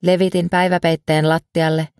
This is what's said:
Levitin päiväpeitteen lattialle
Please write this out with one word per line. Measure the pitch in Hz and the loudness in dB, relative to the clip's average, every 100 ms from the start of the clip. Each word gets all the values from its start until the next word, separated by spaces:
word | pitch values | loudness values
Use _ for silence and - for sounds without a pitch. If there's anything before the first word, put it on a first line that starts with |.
Levitin | 180 180 185 180 175 | 0 2 0 0 -2
päiväpeitteen | 180 180 180 170 160 - 156 156 | -2 0 0 0 -2 0 0 2
lattialle | 160 - - 160 160 160 _ | 0 -2 -2 -2 -2 -4 _